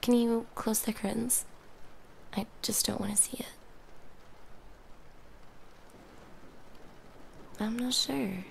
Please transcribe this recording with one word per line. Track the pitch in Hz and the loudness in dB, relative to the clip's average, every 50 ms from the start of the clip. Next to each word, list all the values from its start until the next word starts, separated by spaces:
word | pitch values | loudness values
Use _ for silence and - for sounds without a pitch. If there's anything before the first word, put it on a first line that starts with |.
Can | - - 240 | 8 10 8
you | 240 233 233 233 226 233 - - | 10 10 8 6 4 2 0 -6
close | - - 226 220 214 - | 0 2 4 4 4 4
the | - 220 | 2 0
curtains? | - - 196 220 220 233 254 - - - - - - - - - - - - - - - - - - - - - | 2 0 0 2 2 4 4 4 4 2 0 -10 -12 -14 -14 -10 -10 -10 -8 -8 -12 -12 -14 -16 -14 -12 -2 -2
I | - 196 - - - - | -2 -2 -2 -6 -4 -2
just | - 214 - - | 2 4 4 4
don't | - - - | 4 4 2
want | 202 202 202 | 2 2 6
to | 208 - | 4 4
see | - - - | 4 2 -6
it. | - - - - - - - - - - - - - - - - - - - - - - - - - - - - - - - - - - - - - - - - - - - - - - - - - - - - - - - - - - - - - - - - - - - - - - - - - - - - - - - - - - - - | -6 -8 -8 -14 -16 -14 -14 -16 -14 -12 -12 -10 -8 -8 -10 -10 -12 -14 -12 -12 -10 -10 -10 -10 -10 -12 -14 -14 -14 -14 -14 -12 -12 -14 -14 -14 -14 -14 -14 -12 -14 -14 -12 -12 -14 -14 -14 -16 -16 -16 -16 -16 -18 -16 -16 -16 -14 -14 -14 -14 -14 -12 -12 -12 -12 -10 -12 -12 -12 -12 -14 -14 -14 -14 -14 -12 -12 -12 -12 -12 -12 -10 -4 -2
I'm | 208 214 226 240 | 0 2 2 2
not | 247 254 247 | 2 4 6
sure. | - - - 269 277 254 190 190 185 185 - | 4 4 4 4 2 2 2 0 -2 -4 -8